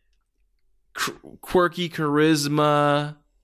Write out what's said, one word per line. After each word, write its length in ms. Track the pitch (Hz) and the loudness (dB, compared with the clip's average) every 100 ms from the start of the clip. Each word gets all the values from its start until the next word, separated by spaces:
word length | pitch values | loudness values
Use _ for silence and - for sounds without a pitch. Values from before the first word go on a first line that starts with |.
| _ _ _ _ _ _ _ _ _ | _ _ _ _ _ _ _ _ _
qu-, 440 | - - - 67 - | -8 -8 -8 -18 -20
quirky 460 | - 185 175 170 175 | -2 0 0 -2 -8
charisma. 1300 | - 151 147 156 160 143 147 151 147 147 147 147 151 _ _ | -4 -2 2 4 2 0 0 2 2 2 0 -4 -10 _ _